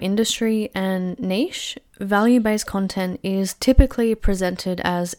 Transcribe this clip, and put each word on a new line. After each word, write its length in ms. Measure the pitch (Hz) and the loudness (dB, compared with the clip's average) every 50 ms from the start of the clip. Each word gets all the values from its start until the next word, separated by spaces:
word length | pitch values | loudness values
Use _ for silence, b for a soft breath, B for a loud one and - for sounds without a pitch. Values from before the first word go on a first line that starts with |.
industry 720 | - 190 202 214 226 220 - - 233 220 220 220 214 - - | -2 -2 0 0 -2 -2 -2 -2 -2 -2 -2 -2 -4 -4 -4
and 420 | 190 190 190 190 185 185 180 180 | -4 -2 -2 -2 -2 -4 -6 -6
niche, 600 | - - 185 185 208 285 370 - - - - - - _ _ _ - | -6 -4 -2 -2 -2 -2 -4 -6 -10 -12 -12 -12 -14 _ _ _ -8
value-based 640 | 202 196 208 202 214 240 247 247 214 214 214 214 - | -4 0 2 2 4 4 4 4 4 2 0 -2 -2
content 560 | - - 196 196 190 - 196 185 185 180 - - | -4 -4 -2 -2 -2 -2 -4 -4 -4 -6 -6 -4
is 300 | 196 190 196 190 185 - | -4 -2 -2 -2 -4 -4
typically 600 | - - 262 254 - 269 254 - - 233 226 220 | -2 2 4 6 6 6 6 4 0 0 0 0
presented 680 | - - 208 196 185 185 180 185 - - 185 180 175 - | 2 2 0 2 2 0 -2 -2 -4 -4 -4 -4 -2 -2
as 320 | 170 180 175 175 175 - | -2 0 0 -2 -4 -4